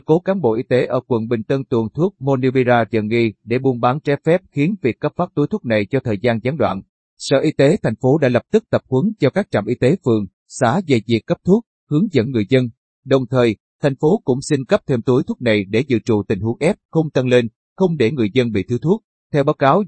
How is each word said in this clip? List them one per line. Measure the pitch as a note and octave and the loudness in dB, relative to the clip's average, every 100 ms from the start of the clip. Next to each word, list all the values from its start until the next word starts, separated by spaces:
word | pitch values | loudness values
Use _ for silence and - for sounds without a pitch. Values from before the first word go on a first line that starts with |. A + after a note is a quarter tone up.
cố | - D#3+ | 0 0
cán | F#3+ G3 | 0 -2
bộ | B2 | 0
y | A2 | -2
tế | C3 B2+ - | 0 -2 0
ở | B2+ - | -4 -2
quận | A#2 A2+ | -4 -2
Bình | A#2+ | -4
Tân | - C#3 | -2 -4
tuồn | C3 A#2 A2 | -2 -2 -2
thuốc | - F#3 - | -2 -4 -2
Molnupiravir | C3+ C3+ B2+ C3 B2 A#2+ A2 A2 | -2 0 0 0 2 2 0 -2
nghi | G#2+ A#2 A2+ - | -2 0 0 -4
để | A2 B2+ | -6 -2
buôn | C3 B2 | -2 0
bán | B2 D3 | -2 -2
trái | - C#3+ | -2 -2
phép | D#3+ F3+ - | 0 -2 -2
khiến | C#3+ D3+ A3 | -4 -2 -2
việc | B2+ - | -4 -4
cấp | D3 - | -6 -4
phát | F3+ | -6
túi | - C#3+ | -4 -4
thuốc | - | -4
này | A#2+ A2 G2+ | -2 -2 -2
cho | C3+ | -4
thời | B2 G2+ | -4 -2
gian | A#2+ A2+ | -2 -2
gián | A#2+ D3+ | -4 -2
đoạn. | G2 F#2+ - _ _ _ | -2 -4 -12 _ _ _
Sở | - C3+ | -2 0
Y | D#3 | 2
tế | - C#3 D3 | 2 2 2
thành | C#3+ A2 | -2 -2
phố | B2+ D3+ | 0 2
đã | C3 | 2
lập | A#2 - | 0 0
tức | A3 - | -2 0
tập | A2+ - | -4 0
huấn | C3 G3+ - | 0 0 0
cho | C3+ | -2
các | F#3+ G3+ | 0 -2
trạm | A2+ G#2 | -4 -2
y | |
tế | B2 B2 F#3+ | 0 0 0
phường, | C3 A2 G2 _ _ | 0 0 -2 _ _
xã | - A#2 E3 E3 | -4 -2 0 0
về | A#2+ A2+ | -2 0
việc | A2+ - | -2 -2
cấp | E3+ | -4
thuốc, | - G#3+ - _ - | 2 0 0 _ -4
hướng | D3 A3 | -2 0
dẫn | B2+ A#2 | 0 0
người | A#2+ G2 | -2 0
dân. | C3 B2 - _ _ | 0 0 -6 _ _
Đồng | C3 C3+ B2 | 0 0 2
thời, | C3 A#2+ G2+ _ _ | 2 2 0 _ _
thành | D3 C3+ | -4 0
phố | D3+ A3 | 0 0
cũng | - B2+ - | 0 -2 -2
xin | C#3+ | -2
cấp | B2 G#3 - | 0 -2 0
thêm | B2 | -2
túi | C3 B2+ | 2 0
thuốc | F3+ A#3 | 0 -4
này | A#2+ G#2+ F#2+ | 0 0 0
để | G#2+ - | -2 0
dự | A2+ | -2
trù | B2 G#2+ - | 0 0 0
tình | G2+ | -4
huống | A2 A#2 | -4 -2
F | D#3 G#3+ _ | -2 -4 _
không | D#3+ - | -4 -2
tăng | C#3 B2+ | -2 2
lên, | B2 A#2+ - _ - | 2 0 -6 _ -2
không | F#3+ D#3 | -2 2
để | A2+ | 0
người | C#3+ G#2+ | 0 0
dân | B2 A#2+ | 0 0
bị | G2+ | -2
thiếu | - F2+ | -4 -4
thuốc. | D#3 A3 - _ _ | -2 -2 -4 _ _
Theo | D3 | -2
báo | C#3 | 0
cáo | D3+ C3+ F3 | 0 2 2